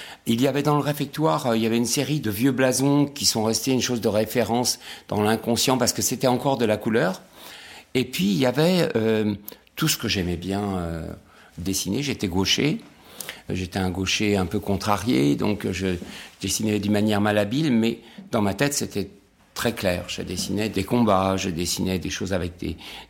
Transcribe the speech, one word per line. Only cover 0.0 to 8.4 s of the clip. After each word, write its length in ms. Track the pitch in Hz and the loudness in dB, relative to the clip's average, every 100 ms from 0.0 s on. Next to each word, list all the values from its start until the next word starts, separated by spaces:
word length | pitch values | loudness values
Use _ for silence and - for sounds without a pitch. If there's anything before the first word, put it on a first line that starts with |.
| - - - | -16 -8 -2
Il 140 | 117 | 2
y 60 | 139 | 2
avait 160 | 135 | 2
dans 100 | 151 | 2
le 60 | 147 | 2
réfectoire, 680 | 135 147 139 - 156 156 131 | 0 -2 -4 -2 0 0 0
euh, 100 | 113 | 2
il 60 | |
y 40 | 113 | 2
avait 100 | 117 | 2
une 100 | 117 | 0
série 320 | 147 131 151 | 0 0 -2
de 100 | 110 | -2
vieux 200 | 101 135 | 0 2
blasons 560 | 123 131 123 139 143 143 | 4 2 2 2 2 2
qui 180 | - | 0
sont 200 | - 113 | 0 2
restés 260 | 110 113 135 | 0 0 0
une 100 | 127 | 0
chose 200 | 117 120 | 0 0
de 80 | 110 | 2
référence 720 | 104 110 123 101 117 117 - - - - | 2 2 0 2 2 0 -4 -8 -14 -4
dans 160 | 98 | 0
l'inconscient, 560 | 104 113 - 117 - 127 | 2 2 0 0 2 2
parce 140 | 113 | 2
que 100 | - | 0
c'était 240 | - 123 131 | -2 0 2
encore 320 | 123 143 135 | 2 2 2
de 60 | |
la 120 | 110 104 | 2 2
couleur. 460 | 117 110 175 185 - - - - - - - | 0 2 0 -2 -12 -20 -20 -18 -18 -20 -4
Et 100 | 131 | -2
puis, 200 | 123 - | -2 0
il 140 | 196 | 2
y 80 | 175 | 4